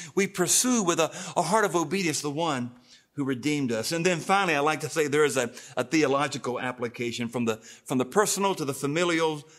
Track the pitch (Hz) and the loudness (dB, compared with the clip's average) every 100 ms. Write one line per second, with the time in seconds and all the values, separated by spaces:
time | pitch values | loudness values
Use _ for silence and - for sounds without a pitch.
0 | 165 - 196 - 175 - 254 240 175 160 | -4 0 0 0 2 2 2 2 2 2
1 | 156 - - 160 160 220 202 170 151 196 | 2 0 -4 -2 2 2 2 2 0 0
2 | 170 143 147 143 165 135 120 - _ - | 0 -2 -4 -2 -2 -2 -4 -10 _ -20
3 | _ 143 135 123 143 147 131 113 110 165 | _ -6 -4 -2 -2 0 0 -2 -2 0
4 | 175 170 135 196 185 147 147 156 139 - | 0 0 0 2 2 2 2 0 -4 -2
5 | 147 147 147 127 120 - - - 123 160 | 0 4 4 2 -2 -4 -8 -6 0 2
6 | 147 139 147 127 123 123 127 123 120 - | 2 2 0 -4 -6 -4 -6 -4 -8 -4
7 | 120 117 117 123 117 110 - - - 131 | -6 -4 -4 -2 -2 -2 -8 -20 -4 -2
8 | 127 190 208 190 196 175 139 135 143 156 | 2 2 2 2 0 0 -4 -4 -2 0
9 | 175 165 165 151 - | 0 2 0 -2 -10